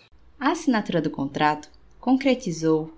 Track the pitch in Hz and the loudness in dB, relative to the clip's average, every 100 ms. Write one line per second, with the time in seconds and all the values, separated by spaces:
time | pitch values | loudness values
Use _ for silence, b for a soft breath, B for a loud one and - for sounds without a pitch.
0 | - - - - 269 339 - 233 208 185 | -12 -20 -20 -4 -2 0 0 0 0 -2
1 | 151 - 139 - 151 151 - - - - | -2 -4 -6 0 0 0 -6 -20 -20 -8
2 | - 262 277 254 208 160 160 160 160 | 0 2 2 0 -2 -2 2 2 0